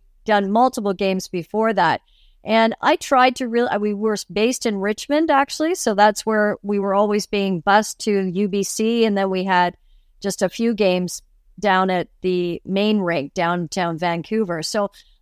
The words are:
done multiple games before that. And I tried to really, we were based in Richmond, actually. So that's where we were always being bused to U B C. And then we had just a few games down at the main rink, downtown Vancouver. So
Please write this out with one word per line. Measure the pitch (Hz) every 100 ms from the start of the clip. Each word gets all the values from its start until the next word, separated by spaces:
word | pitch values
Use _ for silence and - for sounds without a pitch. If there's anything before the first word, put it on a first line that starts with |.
| _ _ -
done | 208 196
multiple | 220 254 254 202
games | 185 196 190 -
before | 180 160 208 226
that. | 196 165 123 _ _ _ _
And | - 226 226 -
I | - 320
tried | - 262 262 247
to | 247
really, | 233 240 208
we | 208
were | 202 220 202 -
based | 180 226 262 240
in | 202
Richmond, | 196 214 - 294 320
actually. | 277 277 - 320 370
So | -
that's | 196 214 208 -
where | 214 208 -
we | 202 202
were | 196 196
always | 208 208 -
being | 202 196 180
bused | - 202 214 - -
to |
U | 202 190 175 202
B | 202
C. | 190 - 220 233 226
And | 202
then | 196
we | 190
had | 190 180 175 - _ _ _ _
just | 196 -
a | 185
few | - 233
games | 208 196 180 180 - - _ _ -
down | 202 185 190
at | 180 - _
the | 185 180 175 170 -
main | 190 214 214
rink, | 180 170 143 -
downtown | 170 175 165 - 170 160
Vancouver. | 175 170 151 220 202 165
So | 147 214 202 _ _ _